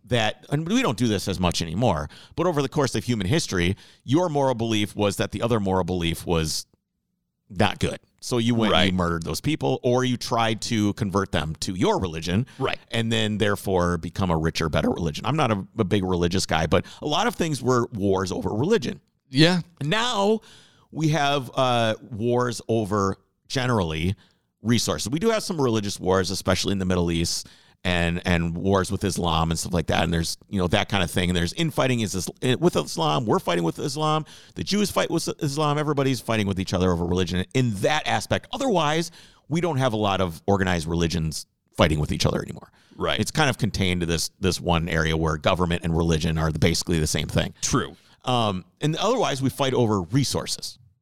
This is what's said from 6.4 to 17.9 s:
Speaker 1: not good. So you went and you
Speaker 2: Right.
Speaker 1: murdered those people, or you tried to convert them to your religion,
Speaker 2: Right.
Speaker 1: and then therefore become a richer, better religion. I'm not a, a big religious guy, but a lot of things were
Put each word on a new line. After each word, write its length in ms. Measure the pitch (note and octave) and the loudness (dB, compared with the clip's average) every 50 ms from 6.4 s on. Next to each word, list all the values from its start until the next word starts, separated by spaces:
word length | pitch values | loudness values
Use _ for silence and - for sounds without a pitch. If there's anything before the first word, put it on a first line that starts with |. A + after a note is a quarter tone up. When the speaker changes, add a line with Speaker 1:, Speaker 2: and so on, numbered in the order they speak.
| D#2+ D#2 - - - - _ _ _ _ _ _ _ _ _ _ _ _ _ _ _ - | 0 -2 -4 -6 -8 -10 _ _ _ _ _ _ _ _ _ _ _ _ _ _ _ -8
Speaker 1:
not 300 | G#2 F2 G#2 G2 - - | -2 0 0 0 0 -2
good. 180 | - D2 - - - _ _ _ | -4 -4 -4 -8 -12 _ _ _
So 180 | - - B2+ A#2+ | -8 -4 -2 0
you 160 | A#2 A#2 A#2+ | 2 2 2
went 180 | A2+ A2 G#2 E2+ | 2 2 2 4
and 80 | D#2+ D#2+ | 4 4
you 20 | - F#2 | 4 2
Speaker 2:
Right. 20 | |
Speaker 1:
murdered 300 | F#2 F2 E2+ E2+ E2 E2 | 2 0 0 0 -2 -4
those 160 | E2 D#2+ - - | -4 -6 -4 -2
people, 360 | C#3+ D#3 - C3+ C3+ C3+ - - | -2 -2 -2 0 -2 -2 0 0
or 220 | B2+ A#2+ B2+ B2+ | 2 2 2 2
you 120 | B2+ B2 | 2 0
tried 460 | A2 - - B2 A#2 A2+ A2+ A2+ G#2+ - | -2 -2 -2 0 2 2 2 0 -2 -2
to 320 | - A#2+ G#2+ G#2 G#2 F#2+ | -2 0 2 2 2 0
convert 380 | - A2+ G2 E2+ G2 F#2+ - - | 0 -2 -2 0 0 0 0 0
them 220 | E2+ D2+ D#2+ D#2 - | -2 -2 -2 -4 -6
to 140 | - - F#2 | -6 -6 -2
your 240 | F2 B2 G#3 A3 E3 | 0 0 0 2 0
religion, 480 | F#2+ F2+ D#2+ E2 D#2+ F2 F2 G2+ C3 - - - | -2 -4 -4 -4 -4 0 0 0 0 -2 -4 -4
Speaker 2:
Right. 200 | C3+ - - - - - - | -4 -4 -4 -6 -8 -6 -4
Speaker 1:
and 200 | A#2 A#2 A2+ A#2 | -2 -2 0 0
then 240 | A2+ A2 G#2 G#2+ | 0 0 0 0
therefore 640 | G2 G#2+ G#2 G2+ - - G2+ F#2+ F2+ F2 F2 F2 E2+ | 0 0 0 0 0 0 0 2 2 2 2 0 -2
become 320 | D#2+ F2 - - G2 F2+ | -4 -6 -4 -2 0 0
a 80 | E2 D#2+ | 2 2
richer, 320 | D#2+ D#2+ - - D#2+ D#2+ | 0 0 0 0 -2 0
better 200 | D2+ D#2 C#2+ - | 0 0 0 0
religion. 360 | - - F2 D#2 D2+ - - | 0 -2 -2 -4 -4 -4 -4
I'm 100 | A2 C#3+ | -2 0
not 140 | D#3+ D3 A#2 | 0 2 0
a, 160 | G#2+ G2 F2+ - - | 0 -2 -2 -4 -4
a 80 | - A2 | -2 0
big 180 | E2+ A2 G#2 F#2 | 2 2 0 2
religious 420 | F#2 F#2 E2+ F2 F2 E2+ F#2 - | 0 0 2 2 2 0 0 0
guy, 200 | - E2+ D#2+ E2 | 0 0 0 2
but 200 | E2 - F2+ - - - - - | 2 2 2 2 -2 -6 -8 -4
a 40 | |
lot 200 | D3+ D3 F3 G#3 | -2 -2 0 0
of 80 | A#3+ - | 0 0
things 260 | - F3+ D#3+ D3+ A#2 | 0 -2 -2 -2 -2
were 280 | B2 B2 B2+ A#2+ A#2+ - | 0 2 2 2 2 0